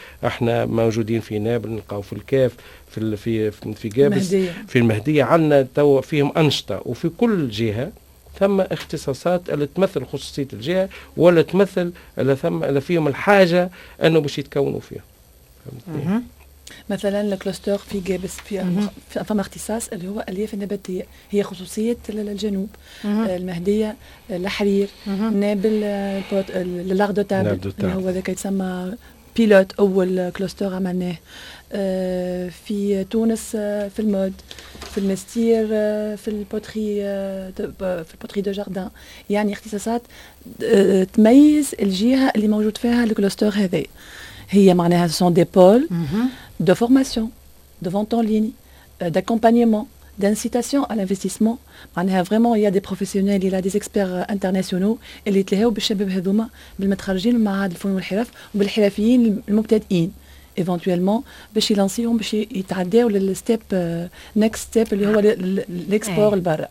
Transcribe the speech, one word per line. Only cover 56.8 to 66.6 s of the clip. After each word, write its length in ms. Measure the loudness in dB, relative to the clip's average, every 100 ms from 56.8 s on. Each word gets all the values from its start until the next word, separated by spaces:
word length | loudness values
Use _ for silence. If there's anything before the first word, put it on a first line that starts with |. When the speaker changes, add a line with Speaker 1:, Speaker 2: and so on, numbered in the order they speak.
| -2 -2 -2 -2 2
Speaker 2:
من 100 | 2
معاهد 260 | 2 0 -2
الفنون 240 | -4 -4
والحرف 360 | -4 -2 -4 -4 -8 -6
وبالحرفيين 880 | -2 0 2 2 2 4 4 4 2 0
المبتدئين. 640 | 0 2 2 2 0 0 -4 -20 -20 -12 -4
ايفونتويلمون 640 | -2 -2 0 0 2 0 -4 -16 -8
باش 160 | -2 0
يلانسيهم 460 | 2 0 0 -2 -2
باش 180 | -2
يتعداو 760 | -4 -4 -6 -6 -4 2 4 4
للستيب، 520 | 2 0 -2 -2 -2 -2
آه، 360 | -2 -2 -4 -8 -14 -6 0
نيكست 320 | 0 0 -4
ستيب 220 | 0 0
اللي 140 | 0 2
هو 140 | 4
ل-، 60 | 4
ل-، 380 | 2 0 -4 -4 -8 -4
ليكسبور 460 | -4 -2 2 2
Speaker 3:
إيه. 40 | 2
Speaker 2:
لبرا. 280 | 0 -2